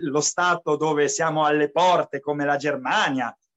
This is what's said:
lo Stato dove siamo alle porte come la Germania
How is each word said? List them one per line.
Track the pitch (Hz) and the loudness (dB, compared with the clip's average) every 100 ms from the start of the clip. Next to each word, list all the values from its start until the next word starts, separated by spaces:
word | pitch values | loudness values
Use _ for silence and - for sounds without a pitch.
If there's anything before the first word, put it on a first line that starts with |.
lo | 156 147 | -2 -2
Stato | 147 - 180 170 160 147 | -2 0 0 0 -2 -2
dove | 156 147 143 | 0 0 0
siamo | - 160 156 | 0 -2 2
alle | 151 151 147 | 2 2 0
porte | 165 180 165 - 139 | 2 4 4 0 -6
come | 147 147 | -6 -4
la | 143 143 | -2 -2
Germania | 147 135 135 208 175 131 117 - _ | -2 -4 -2 0 0 -2 -6 -10 _